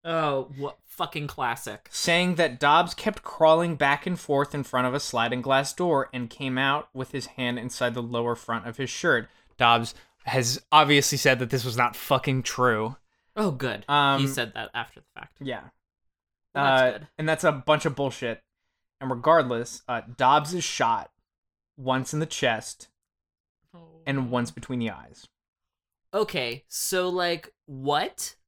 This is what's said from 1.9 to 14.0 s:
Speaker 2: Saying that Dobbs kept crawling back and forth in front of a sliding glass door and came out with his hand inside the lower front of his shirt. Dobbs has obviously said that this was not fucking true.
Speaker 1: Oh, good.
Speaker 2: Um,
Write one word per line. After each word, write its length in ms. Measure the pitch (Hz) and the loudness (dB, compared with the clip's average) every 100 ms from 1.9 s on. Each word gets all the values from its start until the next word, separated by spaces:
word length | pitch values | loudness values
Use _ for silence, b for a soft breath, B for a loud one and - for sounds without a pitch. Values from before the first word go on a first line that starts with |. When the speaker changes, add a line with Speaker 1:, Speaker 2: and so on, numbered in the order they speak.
Speaker 2:
Saying 420 | - - 170 180 | -4 2 2 2
that 240 | 170 160 120 | 2 0 2
Dobbs 340 | 143 156 175 | 6 6 4
kept 300 | - 220 214 | -2 -4 -4
crawling 540 | - - 160 160 170 151 | -14 4 6 6 2 2
back 280 | 139 143 | 2 2
and 140 | 190 175 | -2 -6
forth 340 | - 139 139 | 0 0 0
in 120 | 143 | -4
front 240 | 131 127 127 | -2 0 0
of 60 | |
a 40 | 127 | -2
sliding 420 | - 120 117 123 | -2 -2 0 -2
glass 300 | 123 135 135 | 0 0 0
door 380 | - 180 139 127 | -2 0 0 -2
and 160 | 127 117 | -8 -10
came 300 | - 135 127 | -8 -4 0
out 300 | 135 147 - | 0 0 -4
with 200 | 131 127 | -10 -8
his 140 | 139 - | -8 -10
hand 340 | - 123 123 | -4 -4 -4
inside 340 | 123 - 123 | -8 -2 -2
the 80 | 117 | -2
lower 320 | 117 120 120 | -4 -2 -2
front 320 | 117 - 117 117 | -4 -4 -6 -6
of 120 | 113 | -8
his 120 | 131 | -8
shirt. 380 | - 175 123 110 b b - | -2 2 0 -2 b b 2
Dobbs 380 | 117 117 117 b b b | 4 4 2 b b b
has 360 | - 131 117 131 _ | -4 -2 -2 -4 _
obviously 440 | 151 147 147 - 143 | 6 8 4 4 2
said 200 | 147 127 | 2 2
that 120 | 123 | 0
this 140 | 131 | -4
was 120 | 123 117 | -4 -2
not 180 | 123 | -2
fucking 480 | - - 135 - 131 | -4 0 0 2 -2
true. 540 | - - 123 107 113 139 _ _ _ - | -4 0 2 2 -2 -8 _ _ _ -4
Speaker 1:
Oh, 160 | 208 | -4
good. 320 | 131 131 101 - | -2 -6 -6 0
Speaker 2:
Um, 320 | 147 | 2